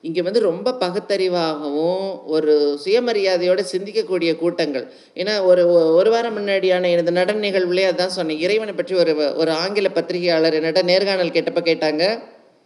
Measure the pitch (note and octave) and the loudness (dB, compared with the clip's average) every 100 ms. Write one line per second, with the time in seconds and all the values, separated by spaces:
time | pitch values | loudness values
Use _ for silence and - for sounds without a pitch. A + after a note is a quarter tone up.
0 | E3 E3 F3 A3 G3+ E3+ G#3 B3+ F3+ F#3 | -4 -4 0 0 0 -2 -4 -2 -4 -4
1 | G3+ G3 F#3 F3 D#3+ D3+ D3 D3 E3 F#3 | -4 -2 0 0 -2 -4 -4 -2 -2 -2
2 | G3 F#3 - D#3 D3+ D3+ D3 C#3+ F#3 A3 | -6 -10 -4 0 2 4 2 -2 0 0
3 | B3 G#3+ F#3+ F#3 F3+ F#3 F#3+ F#3 G3+ A3 | 2 0 0 2 2 0 0 -6 -4 -6
4 | F#3 F#3 E3 D#3 E3+ E3+ D#3 C3+ - - | -2 -2 0 0 -2 -2 -4 -4 -8 -18
5 | - - F#3 G#3+ F#3 F3+ F3 F3 D#3+ E3 | -20 -8 -4 0 4 6 6 6 6 4
6 | G#3 A3+ A#3 G#3+ G3+ F#3+ F#3 F3+ F#3 F3 | 4 2 0 -4 -2 0 2 2 2 2
7 | E3+ F3 F#3 G#3+ G#3 F#3+ F3+ F3+ F#3+ E3+ | 2 0 0 0 0 0 0 0 0 0
8 | F3+ F3+ D#3+ D3+ F3 G#3+ G#3+ F3+ F3 F#3 | -2 -2 -4 -2 0 -2 -2 -6 -4 0
9 | E3 D3+ D3 - D#3+ D#3+ F3+ G3+ F#3+ F3+ | 2 2 0 0 -2 0 -2 -2 -2 -2
10 | E3 F3+ F3 D#3+ D#3+ D#3 D#3+ D#3+ F3+ F#3 | -4 -4 0 2 2 0 0 0 2 2
11 | G3 F#3+ E3+ E3 E3 D#3+ E3 D#3+ D#3+ D3+ | 2 -2 0 0 -2 -2 -2 0 0 0
12 | F3+ A#3 - - _ _ | -2 -2 -10 -20 _ _